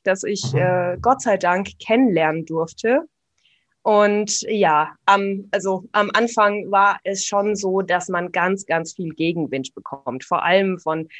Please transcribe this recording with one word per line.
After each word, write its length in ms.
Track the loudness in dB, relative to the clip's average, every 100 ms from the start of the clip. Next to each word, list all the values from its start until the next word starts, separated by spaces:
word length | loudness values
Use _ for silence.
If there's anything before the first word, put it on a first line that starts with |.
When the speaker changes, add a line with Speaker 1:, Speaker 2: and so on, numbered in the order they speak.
Speaker 1:
das 180 | -4 -2
ich, 220 | -2 -4 -2
Speaker 2:
Mhm. 60 | 0
Speaker 1:
äh, 360 | 2 2 0 0
Gott 220 | 2 2
sei 160 | 2 0
Dank 320 | 2 0 -2 -8
kennenlernen 680 | 0 4 4 4 2 0 -4
durfte. 600 | -4 -4 -4 0 0 -2 _ _ _ _ _ _ _
Und 600 | 2 4 4 2 -2 -4
ja, 520 | -2 2 4 4 0 -2 2
am, 420 | 2 2 -6 -4
also 320 | -4 -2 -4 -2
am 180 | -2 0
Anfang 580 | 0 0 2 2 0 -2
war 280 | 2 2 0
es 220 | -4 -6
schon 320 | -4 -2 0 -2
so, 240 | -2 -2
dass 280 | 0 -2 -2
man 220 | -4 -4
ganz, 360 | -2 0 0 -2
ganz 260 | -4 -4
viel 220 | -8 -8
Gegenwind 600 | -4 -2 -2 -4 -4 -8
bekommt. 500 | -12 -16 -12 -10 -10
Vor 200 | -4 -2
allem 340 | 2 2 2 -2
von, 300 | -4 -6 -6